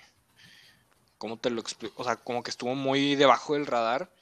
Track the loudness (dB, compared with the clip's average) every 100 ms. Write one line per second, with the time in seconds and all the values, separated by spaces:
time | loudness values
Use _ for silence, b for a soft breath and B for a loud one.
0 | -20 _ _ b b b b b _ _
1 | _ -12 -10 -4 -4 -2 -6 -10 -12 -6
2 | -4 -4 -4 -6 -6 -6 -4 -2 0 0
3 | 2 6 6 6 2 -4 0 0 0 -2
4 | -4 _